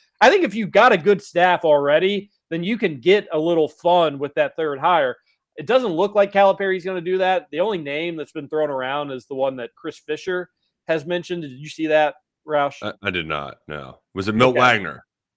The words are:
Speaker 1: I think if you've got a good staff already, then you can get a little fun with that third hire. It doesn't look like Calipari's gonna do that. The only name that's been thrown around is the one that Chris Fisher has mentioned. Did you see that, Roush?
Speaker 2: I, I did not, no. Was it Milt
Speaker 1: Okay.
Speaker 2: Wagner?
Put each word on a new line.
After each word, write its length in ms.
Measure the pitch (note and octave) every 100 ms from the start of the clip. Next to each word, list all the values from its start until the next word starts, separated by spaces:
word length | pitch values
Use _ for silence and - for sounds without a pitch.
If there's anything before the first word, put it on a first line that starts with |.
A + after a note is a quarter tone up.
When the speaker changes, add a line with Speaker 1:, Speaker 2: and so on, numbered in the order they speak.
| _ _
Speaker 1:
I 80 | A#3
think 160 | F#4
if 100 | D#4
you've 160 | G#3 F#3
got 220 | F#3+ B3
a 60 | F#3+
good 240 | D3+ G3+
staff 420 | - E3+ F3+ E3+
already, 640 | D#3+ D3 C#3+ D3+ F#3+ G3+ G3+ _ _
then 120 | E3
you 140 | F3 A#3
can 240 | F#3+ C3+
get 260 | E3+ G#3 G3+
a 60 | D#3
little 300 | E3 E3 D3+
fun 500 | - F3 F3 D#3+ C#3
with 160 | C#3+
that 220 | D#3 C#3+ -
third 220 | D#3 C#3
hire. 380 | D#3+ E3+ C3 - _ _ _ -
It 100 | -
doesn't 260 | B3+ A#3
look 220 | D#3+ G3+
like 180 | G3+ G3+
Calipari's 520 | G3 G3 F#3+ G3 F#3+
gonna 160 | F3+ F#3
do 180 | E3+ F#3
that. 300 | F#3 F3+ -
The 100 | D3+
only 180 | G#3 F#3
name 380 | C#3+ D3 E3+ D#3+
that's 160 | C#3+
been 160 | D#3+ C#3
thrown 220 | D#3 D3+
around 400 | C3 B2+ D3 C#3+
is 160 | C3 -
the 80 |
one 220 | C3+ C3+ B2+
that 180 | A#2
Chris 240 | - D#3+ -
Fisher 520 | - D3+ F#3+ F3+ F3 _ _ _ -
has 180 | D#3+ D3
mentioned. 360 | F3 E3+ F3
Did 100 | D3
you 160 | B2+ D3+
see 180 | - D#3
that, 300 | D#3 D3+ - _ _ D#3
Roush? 360 | D3+ C#3+ -
Speaker 2:
I, 100 | G#2+ -
I 80 | G2+
did 160 | F2+ D#2
not, 320 | D2+ C2+ - -
no. 340 | D2+ C2 - _
Was 140 | F#2+ F#2+
it 60 |
Milt 180 | A2 C3
Speaker 1:
Okay. 80 | B2
Speaker 2:
Wagner? 440 | B2 A2 E2 C#2 _ _ _